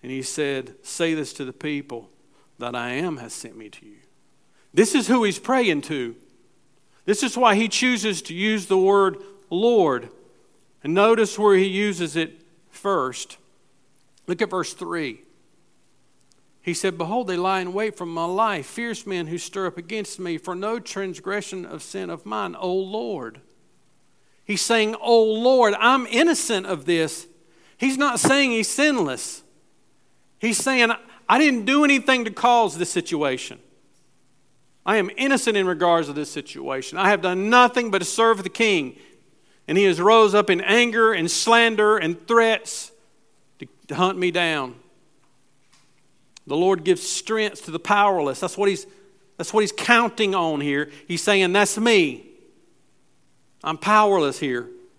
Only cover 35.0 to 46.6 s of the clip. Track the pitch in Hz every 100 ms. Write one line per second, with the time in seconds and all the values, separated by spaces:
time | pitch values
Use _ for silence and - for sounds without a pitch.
35 | 180 - 269 269 240 208 185 160 175 165
36 | 147 143 147 151 139 143 139 135 - 165
37 | 190 202 180 185 208 247 247 247 233 196
38 | 180 - 226 208 185 - 226 185 131 -
39 | - _ _ _ _ _ - 170 202 165
40 | 190 226 214 208 208 180 190 233 240 226
41 | 226 196 170 - 233 233 233 214 214 214
42 | 165 170 - 233 226 226 - - - _
43 | _ _ _ _ _ _ - _ - 139
44 | 185 185 180 170 170 151 127 123 _ _
45 | _ _ _ _ _ _ _ _ _ _
46 | _ _ _ - - 147